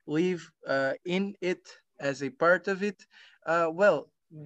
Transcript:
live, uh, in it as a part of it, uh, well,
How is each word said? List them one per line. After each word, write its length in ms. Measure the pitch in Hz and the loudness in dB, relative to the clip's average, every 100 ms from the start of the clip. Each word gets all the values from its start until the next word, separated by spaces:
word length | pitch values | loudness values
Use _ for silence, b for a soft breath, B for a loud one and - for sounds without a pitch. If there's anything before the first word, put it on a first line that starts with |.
| - | -4
live, 420 | 151 185 175 - _ - | -2 0 -2 -8 _ -4
uh, 240 | 135 135 143 | 0 0 -4
in 300 | - 180 196 202 | -4 -2 -2 -4
it 260 | 180 180 - - _ - | -4 -4 -8 -20 _ -8
as 240 | 139 135 | -6 -4
a 80 | 139 | -6
part 380 | - 165 180 180 | 0 4 4 2
of 160 | 190 | -4
it, 200 | 208 196 - b b b - | -4 -6 -14 b b b -2
uh, 200 | 170 165 | 0 0
well, 360 | 165 202 151 - _ _ 156 | 4 4 4 0 _ _ -6